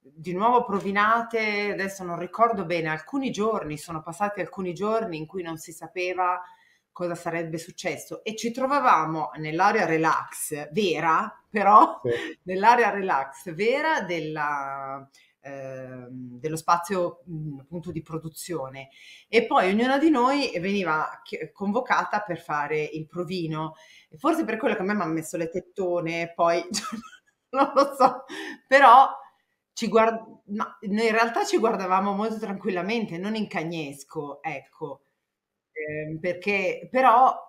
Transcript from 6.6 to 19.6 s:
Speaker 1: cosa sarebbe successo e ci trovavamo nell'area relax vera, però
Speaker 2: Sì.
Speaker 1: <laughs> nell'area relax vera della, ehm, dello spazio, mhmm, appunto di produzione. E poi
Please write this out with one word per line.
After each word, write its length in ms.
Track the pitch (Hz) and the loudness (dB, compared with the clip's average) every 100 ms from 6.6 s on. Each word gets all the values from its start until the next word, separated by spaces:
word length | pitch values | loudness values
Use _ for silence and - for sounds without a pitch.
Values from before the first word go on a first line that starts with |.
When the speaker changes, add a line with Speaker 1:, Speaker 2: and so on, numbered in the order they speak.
| _ _ _ | _ _ _
Speaker 1:
cosa 220 | - 180 | -8 -6
sarebbe 440 | 170 170 165 165 160 | -6 -6 -4 -4 -8
successo 640 | 160 - 180 147 - - | -10 -8 -8 -8 -10 -10
e 100 | - | -10
ci 160 | 214 233 | -6 -6
trovavamo 800 | 240 262 285 254 170 156 160 151 151 | -2 0 2 4 4 2 -4 -6 -6
nell'area 480 | 156 160 196 214 170 | -6 2 2 4 2
relax 840 | 160 160 139 - - - 147 151 | 2 2 2 -2 -10 -8 -8 -6
vera, 720 | 160 196 151 165 165 208 - _ | 0 0 2 2 2 0 -10 _
però 520 | 208 196 208 330 - | 2 8 8 8 2
Speaker 2:
Sì. 80 | - | -2
Speaker 1:
<laughs> 320 | - - 160 | -2 -4 -12
nell'area 480 | 180 190 214 240 220 | -6 2 6 6 4
relax 640 | 196 190 147 135 - - | 2 0 -2 -2 -10 -14
vera 460 | 160 214 269 311 302 | -2 0 2 0 -2
della, 1080 | 180 170 156 156 147 147 139 139 135 135 135 _ _ _ | -2 -4 -4 -4 -4 -4 -6 -8 -10 -12 -14 _ _ _
ehm, 1000 | 139 139 135 131 131 127 123 127 123 123 | -16 -14 -12 -12 -12 -14 -14 -14 -14 -8
dello 160 | 156 160 | -6 -4
spazio, 680 | - 170 - 190 175 - 180 | 2 2 2 -2 -2 -4 -12
mhmm, 340 | 160 156 139 | -8 -8 -10
appunto 320 | 131 - 165 | -12 -12 -10
di 100 | 160 | -12
produzione. 880 | 156 160 165 156 - 165 131 135 135 _ - - _ | -8 -10 -10 -14 -10 -8 -8 -12 -18 _ -20 -20 _
E 180 | 220 226 | 2 4
poi 240 | 262 | 2